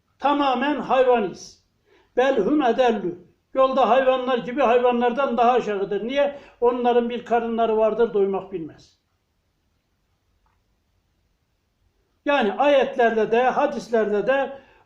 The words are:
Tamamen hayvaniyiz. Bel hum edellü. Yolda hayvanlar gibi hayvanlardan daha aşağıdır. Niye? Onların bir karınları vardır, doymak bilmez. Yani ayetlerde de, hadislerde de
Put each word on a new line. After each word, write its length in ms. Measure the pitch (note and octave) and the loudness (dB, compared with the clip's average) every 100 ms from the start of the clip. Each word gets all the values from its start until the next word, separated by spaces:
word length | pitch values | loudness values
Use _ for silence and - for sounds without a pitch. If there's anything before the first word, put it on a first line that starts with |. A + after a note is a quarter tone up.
| _ _ | _ _
Tamamen 600 | C4+ C#4+ C#4+ B3 C#4+ C#4 | -2 0 0 0 -2 -4
hayvaniyiz. 840 | - B3 B3+ A#3+ F#3+ - - - _ _ _ _ _ - | 0 2 4 2 0 -8 -18 -20 _ _ _ _ _ 0
Bel 220 | C4 C4 | 0 0
hum 220 | F#3+ D4+ | 0 0
edellü. 680 | B3+ A3+ B3 A3 F3+ E3+ - _ _ | 2 2 0 0 -4 -8 -16 _ _
Yolda 360 | C4 C4 C4+ A3+ | 0 0 2 2
hayvanlar 480 | B3+ C4 B3+ B3+ B3+ | 4 2 0 -2 -4
gibi 240 | F#3 B3 | -4 -2
hayvanlardan 760 | A#3+ B3 B3 A#3+ A#3+ A#3+ C#4 A#3+ | 2 2 2 2 0 0 -2 2
daha 140 | A#3+ | 2
aşağıdır. 560 | B3 F#3+ G3+ G3 G3+ A3 | 2 -2 -4 -4 -6 -4
Niye? 320 | C#4 C#4+ - - _ | -2 -2 -4 -16 _
Onların 480 | A#3+ B3 A#3+ A#3+ A#3 | 0 0 0 0 0
bir 160 | A#3+ - | -6 -2
karınları 520 | A#3 A#3 A3+ A3+ A3 | -2 -2 -2 0 0
vardır, 360 | A3 G#3+ A#3 | 0 0 0
doymak 380 | G3+ G3 F#3+ - | 0 -2 -2 -8
bilmez. 480 | F#3+ D3+ - _ _ _ _ _ _ _ _ _ _ _ _ _ _ _ _ _ _ _ _ _ _ _ _ _ _ _ _ _ _ _ _ _ _ - | -12 -12 -16 _ _ _ _ _ _ _ _ _ _ _ _ _ _ _ _ _ _ _ _ _ _ _ _ _ _ _ _ _ _ _ _ _ _ -2
Yani 280 | C#4+ G#3+ | 0 0
ayetlerde 800 | G3 C#4 C#4 A#3 - A#3 A3 G#3 | 0 2 4 2 2 0 2 0
de, 120 | A3+ | 2
hadislerde 840 | B3+ B3 C#4+ A#3 - A#3 G3+ G#3 G3+ | 0 0 -2 -4 -4 -2 0 -2 0
de 320 | C4+ C4 - - _ | -2 -2 -8 -20 _